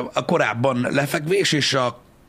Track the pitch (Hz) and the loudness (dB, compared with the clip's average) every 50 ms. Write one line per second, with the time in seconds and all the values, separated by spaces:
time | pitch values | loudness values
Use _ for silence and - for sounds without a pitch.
0 | 123 - - 143 135 - 180 156 135 110 107 113 127 135 127 123 120 - 131 139 | -2 -4 -4 -4 -2 0 2 2 2 0 0 0 0 0 2 0 0 0 0 0
1 | 143 143 - 165 147 156 190 202 170 - 160 143 131 - - 135 123 120 - - | 0 0 -2 -4 -2 0 0 0 2 2 2 0 0 0 0 0 0 -2 -4 -6
2 | - - - - - | -16 -20 -20 -20 -14